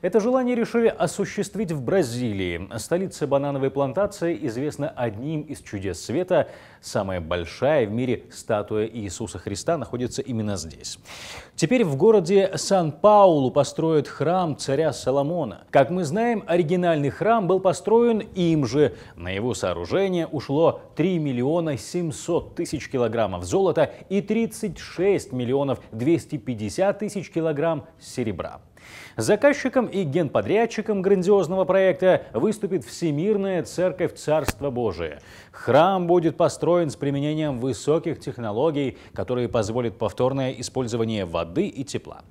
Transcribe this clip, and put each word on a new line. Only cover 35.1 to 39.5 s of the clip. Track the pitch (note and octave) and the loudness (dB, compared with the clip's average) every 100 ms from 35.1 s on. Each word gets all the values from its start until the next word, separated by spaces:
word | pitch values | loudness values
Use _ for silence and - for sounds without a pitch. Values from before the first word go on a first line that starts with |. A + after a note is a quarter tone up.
| D2 - - - | -8 -18 -20 -20
Храм | - - B2+ F3 F#3+ E3+ | -8 4 6 6 2 2
будет | F3+ D#3+ - | 4 2 2
построен | D#3+ - D3+ F3 D#3+ | 0 2 2 2 0
с | - | -2
применением | C#3+ C#3 D3 D#3 D3+ B2 | -2 -2 -2 -2 -2 -2
высоких | C3 A#2+ - D#3+ E3 C3 | -4 -2 0 0 0 -6
технологий, | - A#2+ A2+ G#2 D#3+ D3 C3+ F#2+ - | -8 -8 -4 0 0 0 -4 -6 -14
которые | - F#2+ B2 | -8 -4 -2
позволят | A#2 | 0